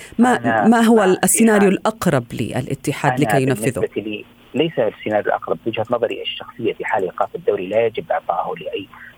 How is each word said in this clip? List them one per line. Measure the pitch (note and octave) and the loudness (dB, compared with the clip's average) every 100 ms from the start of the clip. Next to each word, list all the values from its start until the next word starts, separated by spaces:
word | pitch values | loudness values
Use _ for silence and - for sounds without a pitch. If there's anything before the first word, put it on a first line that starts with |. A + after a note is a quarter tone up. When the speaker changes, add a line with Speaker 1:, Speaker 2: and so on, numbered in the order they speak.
| - - | -6 2
Speaker 1:
ما، | B3 G3+ | 2 2
Speaker 2:
أنا، | A3+ A3+ G#3 | 0 2 4
Speaker 1:
ما | A3+ | 6
هو | A3+ A3+ | 6 6
Speaker 2:
أنا | F#3+ F#3 | 4 2
Speaker 1:
السيناريو | G3 - A3+ G#3+ | 2 4 4 6
Speaker 2:
في | G3+ | 4
حال، | |
Speaker 1:
الأقرب | F#3+ A3 A3 F3+ C#3+ A#2+ | 2 -2 -2 0 0 -2
للاتحاد | B2+ A2 - - - - D3 - | -6 -4 -4 -4 -6 -6 -2 0
Speaker 2:
أنا | B2+ - | 2 2
Speaker 1:
لكي | C3+ | 2
ينفذه؟ | C3 B2 A2+ A2 | 0 0 -2 -2
Speaker 2:
بالنسبة | A2 - | -4 -4
لي، | G#2+ G#2 - _ _ B2 | -6 -8 -12 _ _ -2
ليس | D#3+ D3+ | -2 0
السيناريو | G#2+ - A2 G#2 G2 | -2 -2 -2 -2 0
الأقرب. | G#2+ - E2+ A#2 | -4 -4 -6 -4
وجهة | A2 A2 | -6 -2
نظري | B2 A2+ G#2 | -2 -2 -4
الشخصية | - - - - A2 | -10 -10 -12 -6 -4
في | - - | -4 -4
حال | A2 | -2
إيقاف | F2+ - G2 - | -2 -4 -6 -4
الدوري | E2 G2+ F#2 | -4 -4 -2
لا | G#2+ A#2 | 0 0
يجب | G#2 E2+ | -2 -6
إعطائه | D#2+ - F2 F2 F#2 | -4 -4 -4 -4 -8
لأي | - G2+ G2 - - | -8 -10 -10 -18 -20